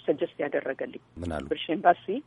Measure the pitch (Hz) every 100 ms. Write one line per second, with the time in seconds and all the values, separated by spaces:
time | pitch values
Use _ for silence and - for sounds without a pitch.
0 | - 156 170 - 147 143 143 135 131 -
1 | - - 85 76 67 151 - - - 180
2 | - 233